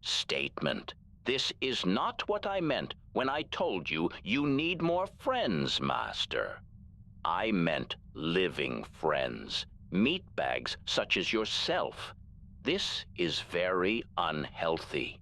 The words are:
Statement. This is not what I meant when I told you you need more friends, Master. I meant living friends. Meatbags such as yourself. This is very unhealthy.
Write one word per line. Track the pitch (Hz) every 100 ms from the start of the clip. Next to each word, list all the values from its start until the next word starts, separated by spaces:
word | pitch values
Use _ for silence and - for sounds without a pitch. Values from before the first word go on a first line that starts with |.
Statement. | - - - 69 71 - 71 64 - - - -
This | - 131 - -
is | 131 120 87
not | 101 175 240 -
what | 208 208
I | 196
meant | 165 123 69 - -
when | - 131
I | 143
told | 156 - 175 98 73
you | 78 85 -
you | - 123 147
need | 139 160 175
more | 165 170 196
friends, | - - 254 180 85 67 -
Master. | 67 62 55 50 - 65 50 50 - - - - - -
I | - 85 110
meant | 104 85 76 65 - -
living | - 80 85 90 67 69 60
friends. | 55 - 78 73 65 57 53 - - - -
Meatbags | 87 113 180 - - 67 62 62 -
such | - - 104 -
as | 87
yourself. | 110 107 - - 165 76 - - - - - - -
This | - 180 - - - -
is | 85 73
very | - 87 90 92 92 113 - -
unhealthy. | 85 78 69 - 82 82 - 76 60 -